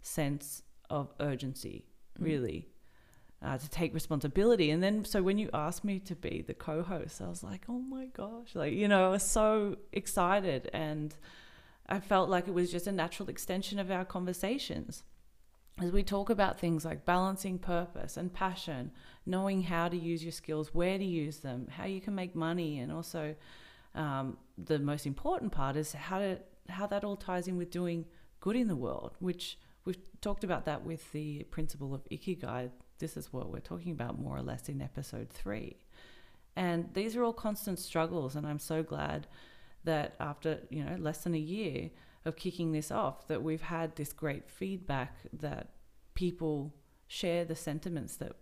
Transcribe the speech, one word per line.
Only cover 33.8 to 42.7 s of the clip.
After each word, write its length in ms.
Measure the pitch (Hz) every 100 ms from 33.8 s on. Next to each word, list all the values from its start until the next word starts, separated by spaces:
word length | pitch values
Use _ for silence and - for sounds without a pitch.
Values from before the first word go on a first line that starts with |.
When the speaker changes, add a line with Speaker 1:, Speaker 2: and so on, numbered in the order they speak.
| 170
Speaker 1:
about 260 | 156 120 -
more 160 | 139 135
or 60 |
less 260 | 131 123 -
in 120 | 139
episode 480 | 135 - 143 110 110
three. 480 | - 95 104 - - - - - - - - -
And 360 | - 180 170 170
these 240 | - 214 226
are 80 |
all 80 | 240
constant 460 | 233 220 208 - 175
struggles, 580 | - 165 165 175 135 143
and 100 | 151
I'm 120 | 147
so 240 | - 160
glad 440 | 156 147 147 151 147 - - - - -
that 300 | - 156 147 -
after, 400 | 151 147 160 151 -
you 140 | 151
know, 120 | 143 180
less 260 | 156 160
than 100 | 175
a 40 | 165
year 520 | 156 196 202 131 160 - - -
of 120 | 160 156
kicking 340 | 185 175 165